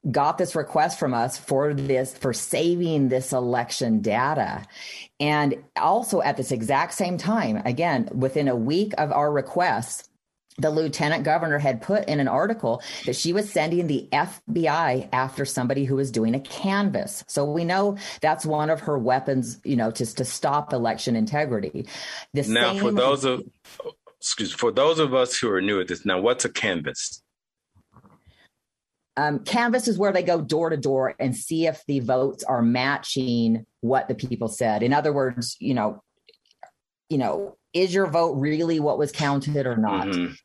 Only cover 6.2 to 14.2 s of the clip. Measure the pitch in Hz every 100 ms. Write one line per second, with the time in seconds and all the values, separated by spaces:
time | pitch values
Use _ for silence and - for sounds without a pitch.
6.2 | 143 139 127 123 110 139 170 - 180 175
7.2 | 160 226 143 107 104 123 170 135 110 117
8.2 | 131 151 139 123 113 165 208 - 147 147
9.2 | 147 147 135 185 180 113 120 - - _
10.2 | _ _ _ - 151 151 160 147 151 160
11.2 | 143 160 165 147 143 120 - 202 - 151
12.2 | 135 131 196 226 120 117 - - - 127
13.2 | 165 185 214 175 156 175 170 139 - 143